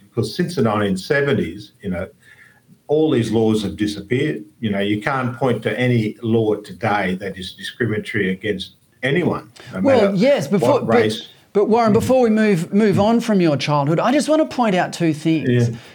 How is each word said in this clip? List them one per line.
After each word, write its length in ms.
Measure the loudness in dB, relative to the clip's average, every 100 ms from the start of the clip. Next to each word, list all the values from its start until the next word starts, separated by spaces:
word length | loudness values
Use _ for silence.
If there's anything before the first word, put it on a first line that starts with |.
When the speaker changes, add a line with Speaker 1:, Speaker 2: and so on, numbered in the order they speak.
| -8
Speaker 1:
because 260 | -6 -4
since 220 | -4 -4 0
the 60 |
nineteen 340 | 0 0 0 -2
seventies, 760 | -4 -4 -2 -2 -4 -8 -16 _
you 80 | -10
know, 180 | -8 -10 -14 _ -20 -20 _ _ -20 -2
all 240 | 0 2
these 200 | 0 0
laws 320 | 0 2 0
have 120 | -2 -4
disappeared. 680 | -4 -6 -4 -2 -2 -4 -12 _
You 100 | -4
know, 80 | -2
you 240 | -2 -2
can't 340 | -2 -4 -4 -2
point 260 | -2 -2
to 140 | -4 -2
any 380 | 0 0 -2 -4
law 320 | -2 0 0
today 600 | -2 -6 -6 -2 -2 -2 -4
that 200 | -8 -10
is 160 | -14
discriminatory 800 | -14 -14 -4 -4 -4 -4 -4 -2
against 460 | -4 -4 -6 -8 -18 _ _
anyone, 500 | -2 0 -2 -4 -8 -20 -14
no 60 | -2
Speaker 2:
Well, 200 | 2 4
Speaker 1:
matter 160 | 4 2
Speaker 2:
yes, 320 | 2 2 0
before, 220 | 2 2 2
Speaker 1:
what 60 | 2
race. 340 | 2 2 -2 -10 -20 _
Speaker 2:
but, 120 | 0
but 0 | 2
Warren, 200 | 4 4
Speaker 1:
Mm-hmm. 120 | 2
Speaker 2:
before 220 | 4 4
we 80 | 4
move, 420 | 4 2 2 2
move 260 | 2 4 4
on 220 | 2 2
from 200 | 2 2
your 160 | 2 2
childhood, 440 | 0 0 2 2
I 120 | 2
just 160 | 2 2
want 200 | 2 0
to 80 | 0
point 180 | 0
out 180 | 0 -2
two 200 | 0 -2
things. 560 | 0 0 0 2 2 2
Speaker 1:
Yeah. 80 | -2 -12